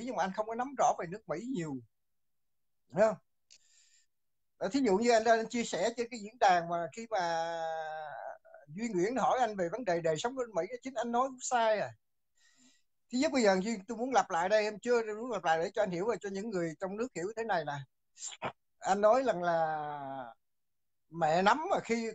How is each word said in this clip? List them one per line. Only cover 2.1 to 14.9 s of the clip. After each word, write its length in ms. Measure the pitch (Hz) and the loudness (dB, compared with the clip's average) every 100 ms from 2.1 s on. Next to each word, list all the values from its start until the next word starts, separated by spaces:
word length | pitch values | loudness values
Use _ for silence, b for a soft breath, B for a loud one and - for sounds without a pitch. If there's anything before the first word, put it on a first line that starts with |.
| _ _ _ _ _ _ _ _ | _ _ _ _ _ _ _ _
Hiểu 140 | 160 220 | 2 2
không? 100 | 196 _ _ _ b b b b b b _ _ _ _ - | 2 _ _ _ b b b b b b _ _ _ _ -8
Ờ, 100 | 190 | -2
thí 120 | 277 | 0
dụ 160 | 240 190 | 4 4
như 140 | 240 | 6
anh, 140 | 226 | 6
anh 240 | 226 226 226 | 6 4 4
chia 160 | 240 | -2
sẻ 260 | 220 165 220 233 | -2 0 -2 -2
trên 120 | 226 | -6
cái 100 | 247 | -6
diễn 180 | 202 247 | -10 4
đàn 280 | 202 175 170 | 6 6 2
mà 180 | 170 165 226 | -4 -4 -8
khi 100 | 226 | -6
mà 480 | 208 170 165 165 165 160 160 156 156 151 117 113 - - - - | -2 0 -2 -2 -4 -4 -6 -8 -8 -10 -12 -12 -14 -18 -20 -14
Duy 200 | 170 233 | -8 -4
Nguyễn 280 | 180 202 254 | 0 0 2
hỏi 220 | 165 240 | 2 2
anh 180 | 226 202 | 0 0
về 120 | 170 | -4
vấn 160 | 220 | -2
đề 160 | 208 170 | -2 0
đời 160 | 160 156 | 0 0
sống 180 | 247 262 | -2 -4
của 80 | 240 | -6
Mỹ, 80 | 180 185 - | -4 -6 -8
chính 120 | 269 | -10
anh 180 | 254 240 | -6 -2
nói 160 | 240 269 | 0 0
cũng 120 | 254 | -4
sai 380 | - 247 226 208 | -2 2 2 2
à. 140 | 131 110 _ _ _ _ b b b b _ _ - | -2 -8 _ _ _ _ b b b b _ _ -6
Thứ 60 | 247 | 0
nhất 140 | 311 | 2
bây 100 | 269 | 4
giờ 140 | 208 190 | 4 4
Duy, 140 | 208 214 196 | 0 -4 -6
tôi 100 | 220 | -6
muốn 140 | 262 | 2
lặp 180 | 226 185 | 2 2
lại 180 | 170 185 | 0 2
đây, 160 | 214 | 2
em 140 | 214 208 | 2 -4
chưa, 240 | 240 | 0